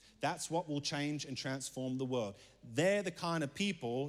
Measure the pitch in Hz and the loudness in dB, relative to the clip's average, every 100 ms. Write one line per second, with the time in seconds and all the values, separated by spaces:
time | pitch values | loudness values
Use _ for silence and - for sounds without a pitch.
0 | - - 143 175 - 160 156 143 - 143 | -20 -2 -2 0 -2 -2 0 -2 0 0
1 | 147 147 143 127 135 135 131 - 131 131 | 0 -2 -4 -4 -2 -4 -4 -4 -2 0
2 | 131 123 104 101 - - 120 117 180 202 | 0 0 0 -4 -16 -20 -6 2 4 4
3 | 185 175 170 165 139 - 202 - 117 123 | 2 -2 0 2 0 0 0 0 0 0